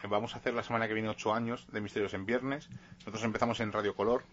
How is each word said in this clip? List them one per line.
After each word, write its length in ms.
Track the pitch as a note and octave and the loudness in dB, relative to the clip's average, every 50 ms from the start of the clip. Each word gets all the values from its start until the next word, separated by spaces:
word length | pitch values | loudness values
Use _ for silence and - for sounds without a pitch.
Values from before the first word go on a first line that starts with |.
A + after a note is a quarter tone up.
| - G2+ | -2 0
vamos 260 | G#2 G#2+ A#2 A2+ - | 2 2 2 0 -4
a 40 | A#2+ | -4
hacer 160 | - C3 A#2 | -2 -2 0
la 80 | A#2 G#2+ | 0 0
semana 220 | - A#2 A2+ A2+ G#2+ | 0 0 0 0 0
que 60 | A2 | 0
viene 140 | A2 A2 G#2+ | 0 0 0
ocho 240 | G#2 - - A2 G#2+ | -2 0 0 2 2
años 320 | A#2 A#2 A#2 A#2+ - - - | 2 2 0 -2 -4 -6 -6
de 80 | - G#2+ | -6 -4
Misterios 340 | G#2 G2 - A2 G2+ F#2+ - | -4 -2 -2 -2 0 0 -2
en 120 | G2 F#2+ | -4 0
Viernes. 420 | G#2+ A#2 B2 B2+ C3+ C#3 D3+ - - - - - - - - | 0 0 0 0 -2 -4 -6 -8 -12 -16 -16 -16 -18 -20 -16
Nosotros 240 | - G#2 G2+ G#2+ A2+ | -10 -8 -4 -2 0
empezamos 340 | A#2 G#2+ A2 A#2+ A#2 A2+ - | 0 2 2 2 2 2 0
en 120 | A2+ G#2+ | 0 0
Radio 220 | G2+ G#2+ G#2 G2+ - | 0 2 2 2 2
Color 260 | - G2+ A2+ B2 B2+ - - | 2 4 4 4 2 0 -4